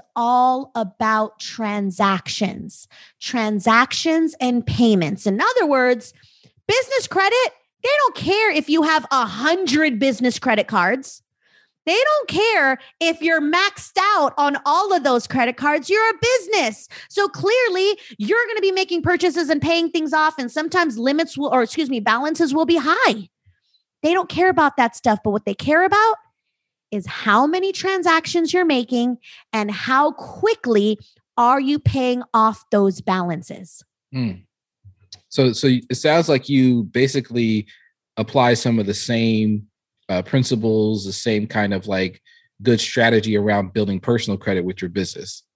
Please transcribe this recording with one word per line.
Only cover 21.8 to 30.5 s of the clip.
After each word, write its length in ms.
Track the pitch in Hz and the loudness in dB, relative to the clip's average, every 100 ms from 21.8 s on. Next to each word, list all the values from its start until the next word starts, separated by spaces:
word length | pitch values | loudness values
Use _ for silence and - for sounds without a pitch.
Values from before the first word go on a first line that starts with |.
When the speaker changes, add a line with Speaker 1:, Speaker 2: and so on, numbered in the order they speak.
| 277 | -4
Speaker 1:
me, 100 | 247 | -2
balances 540 | 214 233 294 320 320 | 0 0 -2 0 0
will 120 | 294 269 | 0 0
be 120 | 320 | 0
high. 500 | 269 381 480 226 175 _ _ _ _ _ _ _ | 0 2 2 0 -8 _ _ _ _ _ _ _
They 100 | 302 | 0
don't 160 | 370 349 | 0 0
care 200 | 294 370 | 0 2
about 280 | 330 294 - | 4 2 2
that 180 | 233 - | 0 0
stuff. 240 | 240 208 | 0 0
But 80 | 214 | 0
what 140 | 208 - | -2 -4
they 100 | 196 | -4
care 280 | - 311 | 0 2
about 340 | 370 403 440 440 _ _ _ _ _ _ _ | 4 4 2 0 _ _ _ _ _ _ _
is 140 | 208 175 | -10 -8
how 420 | - 214 208 294 | -6 2 2 4
many 240 | 370 381 | 0 -2
transactions 840 | 370 381 381 339 330 320 349 330 | -4 -2 0 2 0 0 -2 0
you're 100 | 359 | 2
making 540 | 339 262 226 247 247 240 - - _ | 2 0 0 0 0 -4 -10 -20 _
and 200 | 220 208 | -4 -4
how 400 | 196 240 269 302 | -6 0 2 2
quickly 880 | - - - 427 | -2 -12 -2 -2